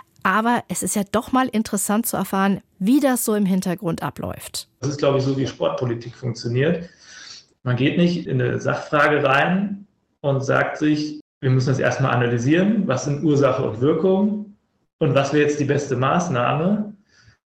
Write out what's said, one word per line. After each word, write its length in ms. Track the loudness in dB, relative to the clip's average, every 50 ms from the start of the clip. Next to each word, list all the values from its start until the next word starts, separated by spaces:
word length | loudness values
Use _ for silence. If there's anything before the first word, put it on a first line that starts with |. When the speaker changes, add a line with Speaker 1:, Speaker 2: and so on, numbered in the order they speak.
| -20 _ _ _
Speaker 1:
aber 420 | -2 0 0 2 2 2 0 0 -2 -4
es 160 | -6 -6 -4
ist 140 | -4 -2 -4
ja 60 | -4 -2
doch 220 | -2 -4 -2 0
mal 160 | 0 0 0 0
interessant 580 | 0 -2 -2 -2 -2 -4 -2 -2 -2 -2 -2
zu 120 | -2 -4 -4
erfahren, 420 | -4 -2 -2 0 0 0 0 -2 -4 _ _ -4
wie 220 | 0 2 4 4
das 240 | 4 4 2 0 0
so 120 | 0 0
im 100 | 2 2
Hintergrund 580 | 2 2 0 0 -2 -4 -4 -4 -4 -4 -4 -4
abläuft. 640 | -8 -8 -6 -8 -8 -8 -10 -12 -12 -12 -12 -12 _ _ _
Speaker 2:
Das 80 | -6 -6
ist, 80 | -4 0
glaube 200 | 2 2 2 2
ich, 60 | 2
so, 140 | 0 0 -2
wie 100 | -2 -4
Sportpolitik 640 | -4 -2 -2 -2 -2 -2 -4 -4 -4 -6 -8 -12 -14
funktioniert. 760 | -10 -8 -8 -8 -6 -6 -4 -2 0 0 0 0 -2 -4 -10 _ _ -20 -20 -20 -20 -20 -20 -20 -20 -20 _ _ _ -4
Man 140 | -2 0 0
geht 200 | 0 0 2 2
nicht 300 | 2 2 2 0 -4 -2
in 140 | -2 -2
eine 180 | 0 0 -2 -2
Sachfrage 640 | -2 -2 -4 -4 -4 -2 2 2 4 4 4 2 2
rein 640 | 2 4 2 2 2 2 0 0 -2 -4 -8 -12 -16 _ _ _ _ _ _
und 240 | -2 0 0 0 0
sagt 340 | 0 2 2 0 0 -2 -2
sich, 440 | 0 2 2 0 0 -4 -8 -10 -16 _ _ _
wir 100 | 0 2
müssen 200 | 2 2 2 2
das 100 | 0 0
erstmal 320 | 0 0 0 0 0 0
analysieren, 720 | 2 2 0 0 0 0 2 2 2 4 4 2 2 2 0
was 200 | 0 -2 -2 -2
sind 180 | -2 -4 -2 0
Ursache 400 | 2 2 4 4 2 2 0 -2
und 160 | -4 -2 0
Wirkung 800 | 0 0 2 2 2 2 2 2 2 0 0 -4 -8 -12 -16 _ _ _ _ _ _ _ _ -2
und 160 | 0 2 2
was 160 | 2 2 2
wäre 160 | 2 2 2 2
jetzt 140 | 2 0
die 40 | 0
beste 300 | 0 0 0 -2 -2 -2
Maßnahme, 1000 | -2 0 0 0 0 0 0 0 0 0 0 0 0 0 0 0 0 -2 -6 -10 -18 _ _ _ _ _ -20 -20 _ _ _ _